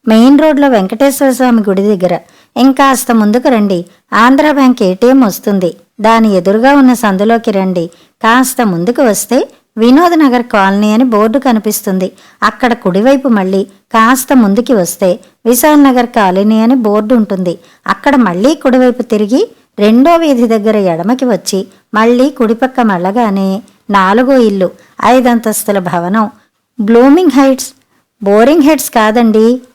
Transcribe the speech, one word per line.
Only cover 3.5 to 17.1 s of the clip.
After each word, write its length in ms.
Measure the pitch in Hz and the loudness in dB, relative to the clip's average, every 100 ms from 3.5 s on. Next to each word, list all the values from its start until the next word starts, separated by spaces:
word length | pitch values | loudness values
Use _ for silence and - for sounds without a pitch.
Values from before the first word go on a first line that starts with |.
| 233 208 180 175 _ - | 0 0 -4 -8 _ -6
ఆంధ్రా 380 | - 240 269 302 | 0 2 2 2
బ్యాంక్ 320 | 285 254 254 | 2 2 2
ఏటీఎం 380 | 190 185 247 269 | -2 0 2 2
వస్తుంది. 540 | 226 - - 196 175 - _ - | 2 -2 -4 -2 -4 -6 _ -4
దాని 320 | 214 226 220 190 | 0 2 2 0
ఎదురుగా 380 | 175 214 254 | 0 0 2
ఉన్న 200 | 285 254 | 4 2
సందులోకి 580 | 247 214 190 214 233 226 | 2 -2 0 0 0 -2
రండి. 360 | 196 190 180 170 _ _ _ | -2 -2 -4 -6 _ _ _
కాస్త 420 | 226 247 254 - 220 | 0 0 0 -2 -4
ముందుకు 360 | 170 180 247 | -2 -4 0
వస్తే 480 | 254 196 - 254 - _ _ 220 | 0 -2 -2 -4 -4 _ _ -2
వినోద్ 420 | 233 269 349 339 | 2 4 2 2
నగర్ 240 | 285 247 | 0 0
కాలనీ 500 | 240 214 190 196 214 | -2 -2 0 0 0
అని 100 | 214 | 0
బోర్డు 360 | 254 214 220 262 | 0 0 0 0
కనిపిస్తుంది. 720 | 262 220 214 208 208 190 185 - _ - | -2 -2 -2 -6 -4 -4 -6 -10 _ -6
అక్కడ 300 | 202 - 247 | -6 -2 -4
కుడివైపు 540 | 226 190 185 247 277 269 | -2 -4 -2 0 0 0
మళ్ళీ 360 | 214 190 196 | -2 -2 -4
కాస్త 720 | 240 _ _ 226 226 262 - 269 | -6 _ _ 0 0 0 0 0
ముందుకి 380 | 202 202 240 | 2 0 0
వస్తే 460 | 226 170 - 190 175 _ _ 226 | 0 -2 -2 -2 -2 _ _ -4
విశాల్ 380 | 240 311 294 | 0 2 4
నగర్ 220 | 277 247 240 | 4 2 -2
కాలనీ 560 | 240 196 185 208 220 | 0 0 0 0 0
అని 140 | 226 262 | 0 0
బోర్డు 400 | 214 208 214 | 0 -2 0